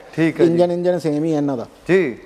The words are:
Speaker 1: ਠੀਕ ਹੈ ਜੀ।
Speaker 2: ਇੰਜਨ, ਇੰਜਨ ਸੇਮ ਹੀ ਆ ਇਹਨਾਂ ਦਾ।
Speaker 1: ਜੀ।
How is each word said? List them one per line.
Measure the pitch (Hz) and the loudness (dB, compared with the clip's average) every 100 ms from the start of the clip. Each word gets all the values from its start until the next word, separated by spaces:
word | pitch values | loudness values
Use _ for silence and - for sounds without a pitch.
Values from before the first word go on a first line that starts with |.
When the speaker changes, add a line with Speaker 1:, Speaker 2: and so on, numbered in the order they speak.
| - - | -6 -2
Speaker 1:
ਠੀਕ | 160 147 | -2 2
ਹੈ | 170 | 2
ਜੀ। | |
Speaker 2:
ਇੰਜਨ, | 170 175 | 2 0
ਇੰਜਨ | 175 175 180 | 0 -2 -2
ਸੇਮ | 160 147 | -2 -2
ਹੀ | 160 | -2
ਆ | 151 | -2
ਇਹਨਾਂ | 143 131 | -2 -4
ਦਾ। | 104 - - | -8 -10 0
Speaker 1:
ਜੀ। | 185 160 104 | 2 2 -4